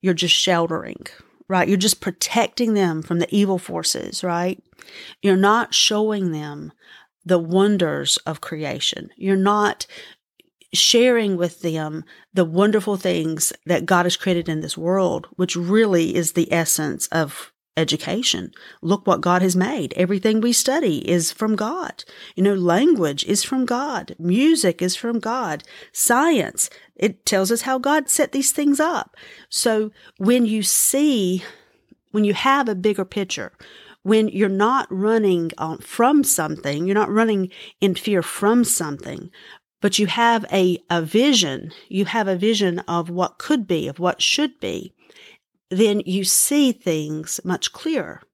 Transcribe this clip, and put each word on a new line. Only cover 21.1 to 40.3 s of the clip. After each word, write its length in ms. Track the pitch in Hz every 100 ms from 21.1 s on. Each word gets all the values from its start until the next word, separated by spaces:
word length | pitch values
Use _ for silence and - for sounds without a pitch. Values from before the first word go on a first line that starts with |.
| 175 165
from 240 | - 220
God. 500 | 214 214 349 359 - - - -
You 80 | -
know, 120 | 190
language 680 | 196 175 175 294 294 160 143
is 200 | - 202
from 200 | - 262
God. 520 | 247 240 285 240 156 -
Music 640 | 170 190 285 330 185 170
is 140 | 180 -
from 240 | 233 233
God. 420 | 220 240 220 151 - - -
Science, 800 | - - 240 320 294 165 - - - _ _
it 280 | 214 190
tells 280 | - 196 190
us 100 | 233
how 160 | 254 262
God 300 | 269 302 294
set 240 | - 277
these 180 | 277 269
things 300 | - 294 277
up. 360 | 311 294 - - - - -
So 440 | - 247 220 214 - - _
when 260 | 190 247
you 200 | 233 214
see, 800 | 202 - - 269 302 247 185 180 - - _ _ _ _ _
when 140 | 208
you 100 | 208
have 340 | 202 269 277 247
a 60 |
bigger 300 | 196 196 202
picture, 480 | 185 - 190 - 104 _ - - - -
when 240 | 185 220 214
you're 220 | - 202
not 400 | 190 214 262 -
running, 640 | 190 202 226 208 175 165 -
uh, 200 | 160 160
from 480 | - - 233 294
something, 600 | 277 - 156 156 - 143
you're 100 | 180
not 180 | 196 208
running 380 | 208 226 208 185 - - _
in 140 | 196
fear 280 | 180 - 196
from 420 | 165 - 202 240
something, 640 | 233 - 160 143 - - 170 - - - _ _
but 180 | 208 196
you 80 | 202
have 400 | - 233